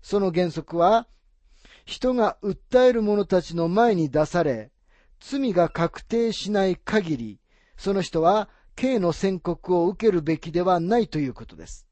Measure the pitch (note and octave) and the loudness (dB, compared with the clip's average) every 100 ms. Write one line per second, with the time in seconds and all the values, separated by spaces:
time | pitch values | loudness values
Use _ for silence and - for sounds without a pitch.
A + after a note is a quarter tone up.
0 | - G3+ F#3+ E3 F3+ D#3+ D3+ E3+ F3 A3+ | -2 -2 0 0 -2 -4 -8 0 2 2
1 | A#3 _ _ _ _ _ - - - - | 0 _ _ _ _ _ -20 -20 -18 -4
2 | B3+ B3 G#3 - G#3 F#3 _ B3+ B3+ A#3+ | -2 0 0 0 -6 -6 _ 4 4 4
3 | G#3+ G#3 G3+ F#3 - E3+ E3 F#3+ A#3 F#3+ | 0 0 2 0 0 -4 -2 2 2 2
4 | D#3 C#3 D3+ F3 D3+ A#2 G#2+ _ _ _ | 0 0 0 0 0 -2 -8 _ _ _
5 | _ _ - C#4 C4+ F3+ E3 - E3 - | _ _ -10 -4 0 2 0 0 -4 -4
6 | - A#3 A#3 G#3 F#3+ G#3 F#3+ F3+ - G#3+ | -4 -2 0 -2 -4 0 0 -2 -2 -2
7 | E3+ C#3 A2+ G2 _ _ _ - G3 G3 | 0 -6 -6 -14 _ _ _ -10 -4 -2
8 | F3+ E3 E3 G#3 G3+ _ _ - B3+ B3+ | -2 0 2 2 -2 _ _ -4 -2 0
9 | F3 D#3+ G3 F#3 - E3+ - F3+ E3+ F3+ | 0 0 -2 -2 -6 -8 -2 0 0 2
10 | A3 F3+ D3+ D#3 E3 D#3+ F3+ F3+ E3 A#3 | 2 2 0 -4 -2 -2 0 0 0 0
11 | G#3 D#3 C#3 - A#2 D#2 D#2+ - _ | 0 -4 -6 -6 -16 -18 -20 -20 _